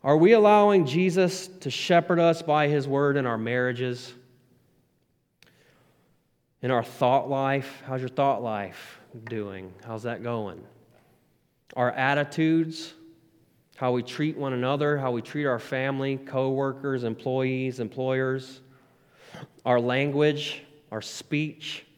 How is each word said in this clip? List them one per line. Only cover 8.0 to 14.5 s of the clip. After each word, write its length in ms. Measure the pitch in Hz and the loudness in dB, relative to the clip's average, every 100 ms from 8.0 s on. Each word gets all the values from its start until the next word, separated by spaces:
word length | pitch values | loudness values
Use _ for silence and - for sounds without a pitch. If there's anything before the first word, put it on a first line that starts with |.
your 80 | 127 | -6
thought 340 | 127 139 117 | 0 0 0
life 560 | 117 107 98 - - - - 120 113 | -2 -4 -6 -12 -20 -20 -20 -18 -10
doing? 460 | 113 101 95 92 92 | -8 -8 -10 -14 -16
How's 200 | 117 113 | -12 -8
that 180 | 117 113 | -8 -8
going? 400 | 120 117 104 82 - _ _ _ _ _ _ _ _ _ _ - | -6 -6 -6 -10 -18 _ _ _ _ _ _ _ _ _ _ -4
Our 160 | 123 | -2
attitudes, 1000 | - 131 147 143 - 160 165 160 - - - - _ _ _ _ _ _ - | 0 0 0 -2 0 2 2 0 -6 -14 -18 -20 _ _ _ _ _ _ -4
how 160 | 127 | -2
we 100 | 123 | -2
treat 360 | 120 - 151 151 | -4 -4 -4 -4
one 160 | 139 | -4